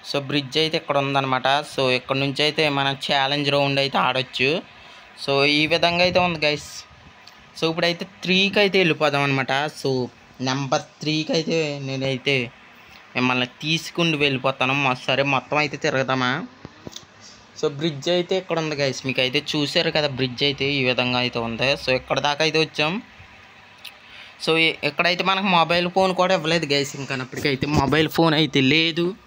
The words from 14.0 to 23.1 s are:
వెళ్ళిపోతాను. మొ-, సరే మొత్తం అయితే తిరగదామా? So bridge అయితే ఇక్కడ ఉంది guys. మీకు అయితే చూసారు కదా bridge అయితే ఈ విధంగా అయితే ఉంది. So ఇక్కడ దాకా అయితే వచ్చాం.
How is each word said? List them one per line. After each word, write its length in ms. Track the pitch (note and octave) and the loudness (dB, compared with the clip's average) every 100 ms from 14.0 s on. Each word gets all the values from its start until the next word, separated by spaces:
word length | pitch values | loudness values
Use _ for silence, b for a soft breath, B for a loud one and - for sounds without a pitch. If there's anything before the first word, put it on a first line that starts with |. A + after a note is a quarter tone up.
| E3+ D3+ | 0 2
వెళ్ళిపోతాను. 500 | C#3+ C3+ C3+ C3+ C3 C#3 | 0 0 -2 0 0 0
మొ-, 160 | C#3 B2+ - | 0 -2 -2
సరే 180 | C3 C#3 | 0 2
మొత్తం 220 | C3+ - C#3+ | 0 0 -2
అయితే 140 | D3 C#3+ | -2 -2
తిరగదామా? 480 | D#3 C3 C3 C3 B2 C#3 B3 - - - - - - - B B - - | -2 0 0 0 0 -2 -6 -16 -20 -18 -20 -20 -20 -20 B B -20 -4
So 80 | D#3 C#3 | -4 -2
bridge 280 | E3 C#3 D3+ | -4 -4 -2
అయితే 200 | F3 F3 F#3+ | -2 0 -4
ఇక్కడ 160 | F3+ E3 | -2 -4
ఉంది 180 | D#3 D3 | -2 -2
guys. 180 | C#3 B2 C3 | -2 -2 -4
మీకు 140 | B2+ | -2
అయితే 160 | B2+ C#3 D3 | 0 0 -2
చూసారు 400 | D#3 C#3+ F3+ E3 D#3 | -2 0 0 0 0
కదా 120 | D3 B2+ | -2 -2
bridge 240 | C3 A#2+ C#3+ | -4 0 -2
అయితే 200 | C#3 C#3 C#3+ | 0 -2 0
ఈ 20 | B2+ | 0
విధంగా 300 | B2 B2 B2 | 0 0 0
అయితే 160 | B2 A#2+ A#2 | -2 -2 -4
ఉంది. 200 | A2+ C3 D3 | -2 -2 0
So 80 | - B2+ | 0 -2
ఇక్కడ 180 | - C#3 C#3+ | 0 -2 0
దాకా 140 | C#3+ D#3 | 0 0
అయితే 140 | D#3 | 0
వచ్చాం. 300 | D#3 - D3+ G3 - | -2 -2 -2 -2 -8